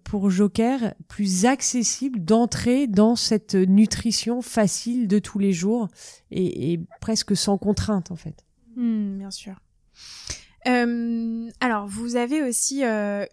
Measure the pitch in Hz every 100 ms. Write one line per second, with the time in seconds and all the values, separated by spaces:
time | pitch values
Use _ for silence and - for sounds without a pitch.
0 | - 208 196 185 208 - 233 269 233 -
1 | - - 202 180 233 262 - 247 220 -
2 | 269 233 160 220 240 - 233 254 269 190
3 | 214 240 - 214 - 190 185 196 214 -
4 | 233 - 220 240 233 233 208 - 233 247
5 | 214 208 - 196 196 175 190 240 208 -
6 | - - - - 185 - 135 170 170 -
7 | - 220 - 196 - 202 202 208 - 202
8 | 165 170 156 - _ _ 233 233 240 220
9 | 202 196 196 - 202 190 _ _ _ _
10 | - - - - - _ 247 247 240 240
11 | 233 233 226 226 233 - 254 214 202 208
12 | 233 240 240 311 262 226 - 269 247 214
13 | 208 202 -